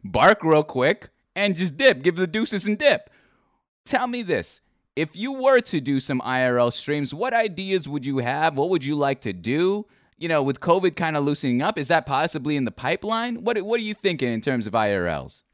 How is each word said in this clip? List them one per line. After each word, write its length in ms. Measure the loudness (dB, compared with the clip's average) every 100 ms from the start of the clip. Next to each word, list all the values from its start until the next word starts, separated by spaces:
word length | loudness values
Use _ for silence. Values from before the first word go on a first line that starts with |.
bark 380 | -4 4 6 6
real 220 | 4 4
quick, 460 | 4 2 0 0 -6 _ _ -2
and 180 | -2
just 220 | 0 -2 2
dip. 260 | 4 4
Give 140 | 2 0
the 100 | 0
deuces 400 | -2 -2 -2 -2
and 100 | 2
dip. 300 | 2 2 -2 _ _ _ _ _ _ _
Tell 220 | -4 -2 -2
me 160 | -4
this. 380 | -2 -2 -4 -12 _ _ _ -6
If 200 | -4 -4
you 160 | -6
were 280 | 0 4 4
to 180 | 2 -2
do 180 | 0 -2
some 200 | -2 -4
I 200 | -2 0
R 140 | 2 4
L 120 | 2
streams, 440 | 0 -4 -4 -4
what 180 | -4 -2
ideas 560 | 0 0 -4 -2 -2 -2
would 160 | -6
you 140 | -2 -2
have? 380 | -2 0 0 0
What 120 | 0
would 140 | 0
you 120 | 0 0
like 240 | 0 -2
to 100 | -6
do? 540 | -6 -2 0 2 0 -6 _ _ -10
You 80 | 0
know, 140 | 0
with 180 | 0 0
covid 340 | 2 2 2
kinda 240 | 0 -2 0
loosening 440 | 0 0 0 0
up, 140 | 0 -2
is 100 | 0
that 180 | 0 2
possibly 480 | -2 -2 -2 -2 -2
in 80 |
the 60 | -2
pipeline? 720 | -4 -4 -4 -4 -4 -4 -4
What, 180 | -4 -2
what 180 | -2 -2
are 20 |
you 120 | -4
thinking 380 | -2 -2 0 -2
in 80 | 0
terms 280 | -2 -2 0
of 60 | 0
I 180 | 2
R 140 | 2 0
Ls? 340 | -2 -6 -16 _